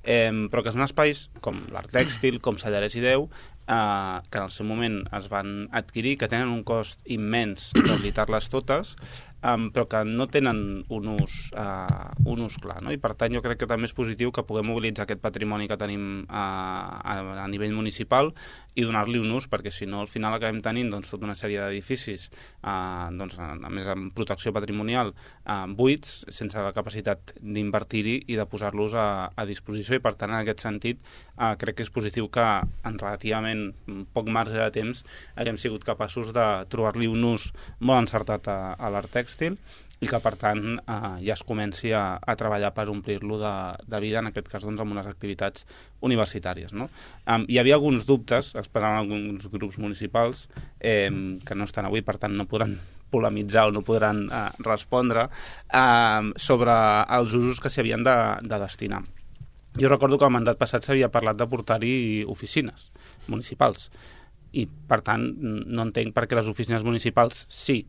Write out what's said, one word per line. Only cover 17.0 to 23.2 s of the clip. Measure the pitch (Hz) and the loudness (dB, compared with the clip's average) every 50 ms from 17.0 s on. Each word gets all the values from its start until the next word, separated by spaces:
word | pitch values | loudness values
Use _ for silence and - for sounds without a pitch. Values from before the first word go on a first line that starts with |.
| 92 92 104 98 95 95 95 95 98 | -6 -6 -6 -4 -6 -8 -8 -8 -6
a | 98 | -6
nivell | 101 101 104 107 107 | -4 -2 -2 -2 -2
municipal | 107 110 107 - - 113 - 127 131 143 156 160 - - - - - - - - 127 | -2 -2 -4 -4 -6 0 4 6 6 6 4 0 -8 -18 -18 -18 -20 -20 -8 -2 0
i | 120 | 0
donar-li | 113 110 110 104 113 120 120 | 2 2 0 0 2 0 0
un | 110 110 113 | 0 0 0
ús, | 131 131 - | -2 -2 -2
perquè | 113 101 92 101 92 | -4 -4 -4 -6 -8
si | - 101 98 | -6 -8 -6
no, | 101 101 104 | -6 -6 -8
al | 101 | -6
final | - 113 107 107 110 | -6 -4 -2 -2 -2
acabem | 113 113 110 110 110 | 0 -2 -2 -4 -2
tenint, | 104 113 113 120 123 117 | -4 -2 -2 0 -2 -2
doncs, | 101 101 92 - | -4 -6 -8 -8
tota | - 95 107 | -10 -8 -6
una | 104 101 - | -8 -8 -6
sèrie | - 104 104 101 | -4 -4 -2 -2
d'edificis, | 101 98 98 101 95 - 131 123 - 117 98 90 - - | -2 -4 -4 -6 -4 -4 -6 -4 -4 -8 -10 -10 -12 -16
eh, | - - - - - - - 101 101 92 90 92 90 87 90 85 87 | -18 -20 -20 -20 -18 -10 -6 -4 -4 -2 -4 -4 -6 -6 -6 -6 -6
doncs, | 90 | -8